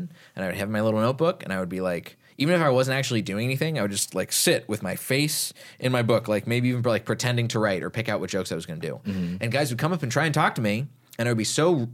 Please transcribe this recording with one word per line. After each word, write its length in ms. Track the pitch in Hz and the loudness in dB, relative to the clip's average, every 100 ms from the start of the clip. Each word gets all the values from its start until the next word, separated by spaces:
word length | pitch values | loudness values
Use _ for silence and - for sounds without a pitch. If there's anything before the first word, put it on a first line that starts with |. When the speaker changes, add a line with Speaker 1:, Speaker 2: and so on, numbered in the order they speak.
| 180 - - | -6 -12 -16
Speaker 1:
and 100 | - | -6
I 20 | 92 | -4
would 100 | 90 | -4
have 140 | 101 | -2
my 100 | 107 | 0
little 180 | 110 107 | 2 2
notebook, 440 | 113 135 160 - | 2 2 0 0
and 80 | - | -4
I 80 | 95 | -4
would 80 | 92 | -4
be 120 | 92 | -2
like, 340 | 92 87 - - _ - | -2 -2 -6 -18 _ -2
even 180 | 143 175 | 2 4
if 40 | |
I 80 | 156 | 4
wasn't 280 | 127 131 135 | 4 2 0
actually 240 | 127 120 | 0 0
doing 220 | 95 98 | -2 -2
anything, 340 | 120 135 160 151 | -2 0 -2 0
I 40 | |
would 100 | 101 | -2
just, 200 | 98 - 95 | -2 -4 -4
like, 160 | 92 | -2
sit 360 | - - 156 - | 0 2 2 0
with 140 | 104 | -4
my 140 | 92 92 | -4 -6
face 560 | - 131 151 - - - - - | -2 0 0 0 -4 -8 -20 -4
in 140 | 127 | 0
my 100 | 123 | 2
book, 240 | 117 113 113 | 4 2 4
like, 220 | 107 113 | 0 2
maybe 220 | 120 123 | 0 2
even, 120 | 123 | 0
like, 220 | 117 107 | 2 0
pretending 420 | - 110 123 120 113 | 0 -2 0 0 0
to 120 | 113 | 2
write 240 | 107 95 | 2 0
or 60 | 87 | -2
pick 180 | - 110 | -4 -2
out 100 | 104 | -2
what 120 | 90 | -2
jokes 200 | 98 90 | -4 -2
I 60 | 82 | -4
was 100 | 82 | -6
gonna 140 | 80 | -8
do. 180 | 80 64 101 | -6 -8 -6
Speaker 2:
Mm-hmm. 300 | 95 87 92 | -4 -4 -4
Speaker 1:
And 120 | 117 | -2
guys 180 | 131 147 | 0 0
would 80 | 120 | 0
come 140 | 151 | 0
up 100 | 180 | 0
and 80 | 127 | -2
try 140 | 139 | 0
and 100 | 160 | 2
talk 220 | 147 185 208 | 4 2 2
to 40 | |
me, 280 | 107 107 143 - _ - | 0 0 -4 -10 _ -4
and 120 | 117 | 0
I 20 | |
would 80 | 107 | 2
be 60 | |
so 440 | 107 - 160 160 117 | 0 2 4 4 0